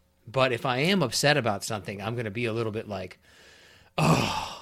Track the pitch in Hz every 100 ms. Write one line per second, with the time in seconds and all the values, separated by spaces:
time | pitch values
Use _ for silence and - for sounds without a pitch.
0 | _ _ - 120 131 117 139 123 156 196
1 | 135 - 143 147 117 98 - 110 92 101
2 | 101 117 110 98 120 110 113 107 104 98
3 | 95 - _ - - - - - _ -
4 | 156 135 - - - -